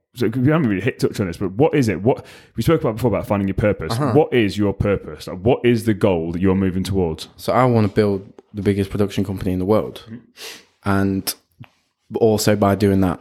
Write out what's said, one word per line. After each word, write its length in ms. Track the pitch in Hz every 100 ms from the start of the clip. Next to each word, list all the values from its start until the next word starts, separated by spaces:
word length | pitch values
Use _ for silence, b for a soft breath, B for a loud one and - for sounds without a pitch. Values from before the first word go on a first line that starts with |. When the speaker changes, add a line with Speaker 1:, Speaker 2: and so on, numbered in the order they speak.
| _ 120
Speaker 1:
So 140 | 110
we 180 | 123 131
haven't 200 | 156 120
really 120 | 92
hit 180 | 123 -
touch 200 | - -
on 80 | 95
this, 80 | -
but 160 | 95 98
what 180 | 156 147
is 140 | 110
it? 120 | 85
What 220 | 107 - B B B -
we 80 |
spoke 160 | 113 160
about 160 | 131 110
before 140 | 127
about 180 | 92 -
finding 220 | 101 98
your 60 | -
purpose. 360 | 104 95 80
Speaker 2:
Uh-huh. 220 | 117 143
Speaker 1:
What 200 | 135 165
is 240 | 127 101 92
your 140 | 101
purpose? 560 | - - 92 85 76 -
Like, 120 | 90
what 200 | 107 127 120
is 180 | 113
the 100 | 107
goal 380 | 98 104 85 82
that 100 | 85
you're 140 | 95 95
moving 280 | 95 92
towards? 440 | 90 95 85 78 - -
Speaker 2:
So 160 | -
I 140 | 113 127
wanna 240 | 117 104
build 320 | - 104 98 - - _
the 80 | 107
biggest 280 | 101 98 98
production 340 | 101 101 - 95
company 260 | 95 95
in 80 | 92
the 60 | 92
world. 380 | 107 67 - -
Speaker 1:
Mm-hmm. 100 | 113 _ B B B B B 101
Speaker 2:
And 500 | 98 98 95 - - _ _ - _ _ _ _ 113
also 400 | 113 107 110 104
by 200 | 98 98
doing 260 | 101 95
that, 180 | 90 -